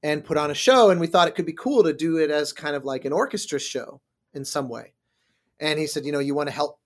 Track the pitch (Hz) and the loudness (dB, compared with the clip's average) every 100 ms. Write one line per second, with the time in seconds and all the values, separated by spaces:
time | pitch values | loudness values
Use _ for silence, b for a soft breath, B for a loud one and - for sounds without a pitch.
0 | 151 151 151 151 147 143 - 262 214 180 | -4 -2 -2 -2 0 2 4 8 8 6
1 | 165 185 170 - 160 160 262 277 170 143 | 4 4 4 0 -6 -6 0 4 4 2
2 | 160 160 151 151 147 - 151 143 131 131 | -2 0 0 0 -2 -4 -6 -6 -4 -6
3 | 135 160 269 - - 139 - 127 117 139 | -2 -2 -2 -4 -6 -6 -6 -8 -10 -14
4 | _ _ _ 143 135 147 131 117 113 _ | _ _ _ -14 -8 -6 -6 -10 -16 _
5 | _ _ _ _ _ - 156 156 151 151 | _ _ _ _ _ -6 -2 -2 -2 -4
6 | 135 147 139 143 143 139 147 - | -4 -2 -2 -2 -4 -4 -4 -6